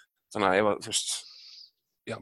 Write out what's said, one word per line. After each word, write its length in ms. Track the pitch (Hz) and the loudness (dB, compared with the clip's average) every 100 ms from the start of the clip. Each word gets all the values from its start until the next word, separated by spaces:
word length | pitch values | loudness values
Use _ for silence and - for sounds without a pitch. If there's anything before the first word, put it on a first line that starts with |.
| _ _ _ | _ _ _
þannig 180 | 107 98 | 0 2
að 100 | 95 | 4
ef 100 | 107 | 2
að, 80 | - | 0
þú 160 | 110 | -2
veist... 160 | - - - - - - - - _ _ _ - | -4 -4 -6 -10 -20 -20 -20 -20 _ _ _ -12
Já, 100 | 110 | -12